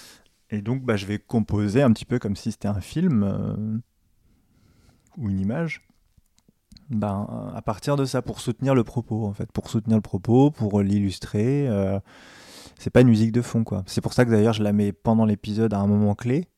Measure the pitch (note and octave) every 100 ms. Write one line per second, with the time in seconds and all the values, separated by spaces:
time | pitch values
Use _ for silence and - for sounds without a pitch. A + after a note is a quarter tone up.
0 | - - _ _ _ G#2+ G2+ C3 B2+ G#2
1 | F#2+ G#2 - A#2 G#2+ G#2 G#2 A2+ C#3 G#2+
2 | - A#2+ G#2 G2 A2+ - G#2 G2 - D#3
3 | F3+ A#2+ G2+ G2 G#2 G#2 A2 A2 - _
4 | _ _ _ _ _ _ _ _ _ _
5 | _ - A2 G2 F#2+ C3+ E3 - _ _
6 | _ _ _ _ _ _ _ - - A2+
7 | G#2 G2 A2 A#2 G2+ F#2+ - G#2+ - C#3+
8 | C3+ B2+ A#2+ D3 - A#2 C3+ C3 A2 -
9 | - A2 G#2+ G#2 - - - A2+ G#2+ A2
10 | - G2 G#2 A#2+ C#3+ D3 G#2+ G2+ G2 G2+
11 | G2 F#2 - G#2 A#2 C#3+ C#3 G2+ F#2+ G2
12 | - - - - - - - - - B2
13 | B2+ G#2+ A2+ A2+ A#2+ A#2 A2 F#2+ F#2 -
14 | - - B2 A2 A2 A2 G#2 G#2 G2+ -
15 | - A2+ A2 G2+ - G#2 A2+ G2+ G2+ G#2
16 | G#2 G2+ A#2+ C#3 F3+